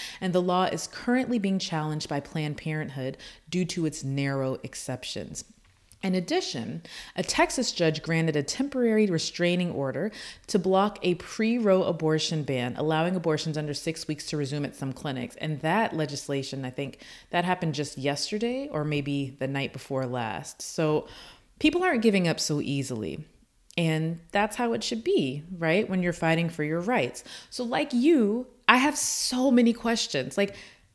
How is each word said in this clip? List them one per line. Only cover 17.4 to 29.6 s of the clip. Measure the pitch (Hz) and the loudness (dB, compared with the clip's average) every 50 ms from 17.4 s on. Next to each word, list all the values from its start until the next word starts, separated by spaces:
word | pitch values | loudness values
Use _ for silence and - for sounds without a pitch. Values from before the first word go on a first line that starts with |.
| 175 | 0
happened | 180 185 175 - 165 147 | 0 0 0 0 -2 -2
just | 139 147 139 - - | -2 -4 -6 -6 -4
yesterday | 131 139 143 143 - - - 214 226 233 247 262 277 294 | -2 -2 -2 -2 -2 -4 -4 -2 -2 -2 -2 -4 -6 -6
or | - 151 151 | -4 -4 -2
maybe | 151 151 147 139 143 143 143 139 127 123 - | 0 0 -2 -2 -2 -2 -2 -2 -4 -4 -6
the | 135 131 | -4 -4
night | 139 139 139 120 - | -2 -2 -2 -4 -6
before | 127 - - 143 131 131 | -8 -8 -4 -4 -2 -2
last. | 123 123 127 117 110 107 - 143 - - - | -2 -2 -2 -4 -4 -4 -6 -8 -10 -12 -12
So | - - - - 165 156 151 156 - - - - - - - - _ _ _ - | -12 -8 -2 0 2 2 2 2 0 -4 -10 -18 -20 -20 -20 -20 _ _ _ 0
people | - 302 302 349 | 2 2 4 4
aren't | 349 370 330 240 220 | 2 2 2 4 4
giving | 233 196 196 180 165 | 4 4 4 4 2
up | 156 - | 2 0
so | - - 156 147 | 0 -2 0 -2
easily. | - - 143 139 135 123 131 110 107 82 - - 151 - _ _ _ _ _ _ _ - - | -2 -2 -2 -2 -2 -4 -4 -4 -4 -6 -6 -8 -10 -14 _ _ _ _ _ _ _ -12 -6
And | - 170 160 160 156 160 160 170 165 - - | -2 0 0 2 2 0 -2 -4 -6 -8 -2
that's | - 208 208 220 - | 0 2 2 2 0
how | - 247 233 226 | -2 -2 0 0
it | 233 214 | -2 -2
should | - 240 220 226 | -4 -4 -2 0
be, | 339 403 392 160 135 127 147 151 170 190 170 | 2 2 2 2 0 -2 -6 -8 -10 -6 -2
right? | 165 160 160 190 220 - | 2 4 4 4 2 2
When | 190 185 180 | 0 0 0
you're | 175 165 | 0 0
fighting | - - 165 165 165 170 165 | 0 2 2 4 4 2 0
for | 160 - 151 | 0 -2 -2
your | 151 156 170 | -2 0 -2
rights. | 175 196 254 233 139 - - - - - - - - - | 0 0 2 2 2 0 -2 -6 -14 -14 -16 -18 -16 -12
So | - - 247 | -8 -6 -4
like | 233 247 240 302 294 | -2 -2 -2 0 0
you, | 247 240 240 302 339 294 226 196 208 240 254 - - _ _ - | 0 4 6 6 8 8 6 4 4 0 -2 -6 -12 _ _ 8
I | 220 254 | 8 8
have | 262 294 294 | 6 4 2
so | - - - - - - - - 247 254 277 | 0 -2 -2 -2 -2 -2 -2 0 2 4 6
many | 240 240 | 6 8